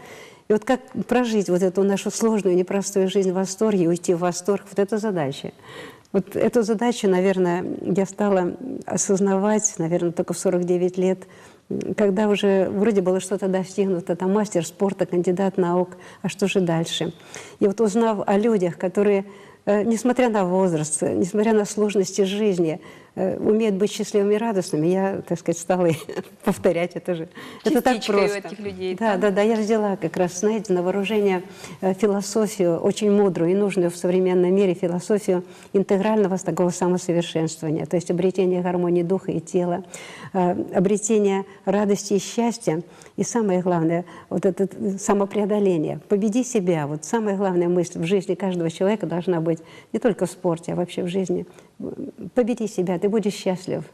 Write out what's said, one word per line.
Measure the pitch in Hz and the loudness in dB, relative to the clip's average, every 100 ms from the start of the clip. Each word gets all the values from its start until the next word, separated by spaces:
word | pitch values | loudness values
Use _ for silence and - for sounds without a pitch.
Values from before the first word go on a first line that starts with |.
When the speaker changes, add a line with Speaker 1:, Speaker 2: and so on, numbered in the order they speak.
| - - - - - | -16 -20 -20 -8 0
Speaker 1:
И | |
вот | 214 | 0
как | 214 254 - 190 - | 2 -2 -2 -6 0
прожить | 240 240 214 180 | 0 2 0 2
вот | 180 | 2
эту | 190 196 | 2 2
нашу | 202 196 208 | 2 0 -2
сложную, | - 226 220 185 180 | 0 0 2 2 2
непростую | 180 196 185 190 190 | 2 -2 -2 0 2
жизнь | 196 185 | 2 2
в | |
восторге, | 185 185 - 220 196 165 | 0 -2 0 2 2 2
уйти | 175 196 | 0 0
в | 170 | 0
восторг, | 180 170 - 196 - | 0 -2 -2 -2 -2
вот | - | -2
это | 202 220 | 0 0
задача. | 214 175 139 139 - - - - - - _ | -2 -2 -2 -4 -10 -14 -20 -18 -18 -20 _
Вот | 196 - - | -2 -2 0
эту | 226 240 | 2 2
задачу, | 208 214 240 233 202 | 0 0 0 0 2
наверное, | 185 196 190 175 175 - - - 185 | 4 2 2 2 0 -4 -6 -2 0
я | 190 | -2
стала | - 208 185 175 - - - - | 0 0 2 0 -4 -10 -10 -6
осознавать, | 185 - 196 196 190 208 214 - - | -4 0 2 2 2 2 0 -2 -2
наверное, | 165 170 170 | -2 0 0
только | 170 175 | -2 -4
в | 175 | -2
сорок | 190 180 | 0 0
девять | 175 180 180 185 | 2 0 0 0
лет, | 185 185 - - - - - - - 185 | 0 0 -6 -20 -20 -18 -8 -6 -4 0
когда | 202 190 208 | 2 2 2
уже | 196 202 196 180 | 2 4 4 2
вроде | 202 220 196 | 2 2 2
было | 180 185 | 2 0
что-то | 185 196 190 | 0 -2 0
достигнуто, | 185 180 - 190 175 185 170 | -2 -2 -2 -2 -2 -2 -2
там | 190 | 0
мастер | 214 208 175 156 | 0 0 -2 -4
спорта, | - 196 190 175 | -2 -2 -2 -2
кандидат | 180 175 180 190 190 | 0 0 0 0 0
наук, | 175 180 180 - - - | 2 2 0 -6 -20 -8
а | 190 | -8
что | - 190 | -2 0
же | 196 | 2
дальше? | 175 165 165 - 165 - - - - - | 2 0 -2 -4 -6 -8 -16 -18 -14 -2
И | 208 | 0
вот | 202 | 2
узнав | 220 226 226 202 - | 0 2 2 0 2
о | 202 | 2
людях, | 233 214 175 - | 4 2 0 -2
которые, | 185 208 202 196 196 - - - - | -2 2 2 2 -2 -12 -20 -6 0
э, | 208 | 2
несмотря | 214 220 247 247 247 | 2 0 0 2 2
на | 214 | 2
возраст, | 180 185 185 160 151 - | 2 2 2 0 -2 -2
э, | - | -2
несмотря | 208 180 208 220 | 0 0 0 2
на | 214 | 2
сложности | 208 208 208 196 185 - | 2 0 0 0 0 0
жизни, | 190 202 214 180 165 160 - - - 185 | 0 0 0 2 0 -2 -10 -20 -12 -4
э, | 190 - | -4 0
умеют | - 214 220 185 | 0 2 2 0
быть | 202 | -2
счастливыми | - 202 208 202 | -2 -2 0 2
и | 214 | 2
радостными, | 233 190 170 151 165 | 0 -2 -2 0 2
я, | 190 196 190 - | 2 0 -2 -4
так | 170 | -4
сказать, | - 165 | -4 -4
стала | - 185 175 151 - - | 0 2 2 0 -4 -12
<laughs> | - - | -12 -6
повторять | 214 - 196 170 175 165 | -4 0 0 0 -2 -6
это | - | -6
же. | 170 170 - - - | -6 -8 -14 -18 -6
Это | - 254 | 0 2
так | 262 226 | 2 0
Speaker 2:
Частичкой | - 202 | 0 2
у | 202 | 2
Speaker 1:
просто. | 202 180 | 0 -8
Speaker 2:
этих | 208 | -10
людей, | 202 185 185 | -10 -6 -6
Speaker 1:
Да, | 180 220 185 | -2 0 2
Speaker 2:
да? | |
Speaker 1:
да, | 208 | 2
да, | 196 | 4
я | 214 220 | 4 2
взяла | 208 220 208 190 | 2 2 2 0
как | 160 190 | -2 0
раз, | 175 - | -2 0
знаете, | 208 220 190 | 0 0 0
на | 180 | 0
вооружение, | 180 196 196 214 202 180 - - - 165 | 0 0 0 2 2 0 -4 -16 -18 -4
э, | 190 | -2
философию, | 190 208 202 190 226 208 - 175 165 | 2 2 2 0 0 0 2 2 2
очень | 202 - 208 | 0 2 4
мудрую | 202 202 170 165 | 4 4 2 2
и | |
нужную | 196 202 190 170 | 2 2 2 0
в | 170 | 0
современном | 180 185 185 180 180 | 0 2 4 4 4
мире | 196 190 | 4 2
философию | 170 170 175 - 208 196 175 180 - - | 2 -2 -2 0 0 2 0 -2 -14 -2
интегрального | 202 190 196 214 220 190 190 | 0 2 2 2 2 2 0
с-, | |
такого | 175 165 180 | -2 0 0
самосовершенствования, | - 180 180 - 170 170 160 160 - 160 160 - | 2 0 0 0 -2 0 -2 -2 -4 -4 -4 -2
то | 175 | -2
есть | 170 | 0
обретение | 175 185 190 185 180 | 0 0 2 0 0
гармонии | 180 180 175 175 | 0 0 2 2
духа | 170 190 - | 0 -2 -2
и | 170 | -6
тела, | 160 180 175 175 180 - - - 160 | -2 -2 0 -2 -6 -16 -18 -16 -6
э, | 190 175 180 - | 0 2 0 -2
обретение | 208 190 208 - 214 202 196 196 - | 0 2 2 2 2 2 0 -4 -6
радости | 196 202 202 202 - | -2 2 2 0 0
и | 196 | -2
счастья, | - - 233 - - 160 - - - - | -2 -2 -2 -2 -2 -4 -4 -16 -10 -6
и | |
самое | - 240 208 180 | -4 0 0 2
главное, | 180 175 160 170 180 - - | 2 2 2 0 -4 -14 -8
вот | 180 | -2
это, | 190 180 | 0 0
э, | 190 - 214 190 | -2 -4 -6 -2
самопреодоление. | - 202 196 208 202 208 196 165 147 151 - | 0 0 0 -2 0 2 2 2 -2 -4 -2
"Победи | 208 214 240 | 0 2 0
себя". | 247 220 180 160 143 | 0 0 0 0 -2
Вот | 151 - | -6 -4
самая | 233 214 196 | -2 0 0
главная | 196 175 175 | 0 2 2
мысль | 180 170 175 | 2 0 -4
в | |
жизни | 165 196 190 | 0 0 0
каждого | 180 196 180 165 | -2 -2 -2 -2
человека | - 190 214 160 | 0 0 0 -2
должна | 170 190 170 | -2 0 0
быть | 165 165 - - - | 0 -2 -6 -20 -8
не | 220 | -2
только | 247 - 175 | 0 0 -4
в | |
спорте, | - 180 165 - | -2 -2 -2 -4
а | 170 | -4
вообще | 175 - | -4 -6
в | 180 | -4
жизни. | 196 180 180 175 - - - - - - - 185 | -2 -2 -4 -6 -16 -20 -14 -12 -10 -12 -12 -6
Победи | 254 226 233 208 | -2 -2 -2 -6
себя, | - 180 170 | -4 -4 -2
ты | 202 | -2
будешь | 220 196 | 0 -2
счастлив, | - 190 180 - 156 156 | -4 -4 -4 -4 -8 -8